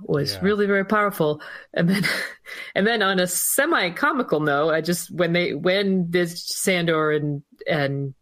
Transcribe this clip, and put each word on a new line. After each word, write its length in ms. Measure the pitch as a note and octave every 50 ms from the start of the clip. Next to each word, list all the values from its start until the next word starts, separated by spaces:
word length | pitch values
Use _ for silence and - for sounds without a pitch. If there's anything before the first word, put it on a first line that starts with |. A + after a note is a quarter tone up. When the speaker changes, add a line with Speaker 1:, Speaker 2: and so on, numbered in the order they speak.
| G3
Speaker 1:
was 320 | - - C#3+ D3 - -
Speaker 2:
Yeah. 60 | F#2+ F3
Speaker 1:
really 240 | F#3+ G#3 G3+ G#3
very 180 | G3 G3+ G3 F#3+
powerful. 560 | G3 A3 G#3+ G#3 G3+ G3 - E3 D3+ D3+ D3+ - - - - - - -
And 160 | - F3 E3+
then, 140 | F#3+ G3+ F3+ - - - - - - -
<laughs> 340 | - - - - - - -
and 120 | E3+ F#3+
then 140 | G#3+ A#3 A3+
on 180 | G3+ F#3+ G3 F3+
a 80 | F3+
semi-comical 1120 | F3+ - - - - - - C4+ D#4+ E4+ B3+ G3+ F3 E3+ - - D4 E4 C4 A3+ - - D3+
note, 340 | D3+ D3+ C#3+ C#3+ D3+ E3 D#3
I 80 | D#3+ D#3
just, 280 | E3 F3 F3 - -
when 220 | - D#3+ F3 E3+ E3+
they, 220 | F3 F3 - -
when 560 | D3 - F#3 F#3 G3 G#3 G3 F#3+ F#3+ F3 E3+
this 340 | E3+ F3+ F3 E3+ E3+ - -
Sandor 680 | - - - - - F#3 F3 E3 E3+ E3 D#3 D#3 D3+ D3+
and, 300 | D3+ D3+ D3 C#3+ C#3+ - _ _ - -
and 460 | - E3+ D3+ C#3+ C#3 C#3 C#3 C#3 C#3 C3+ _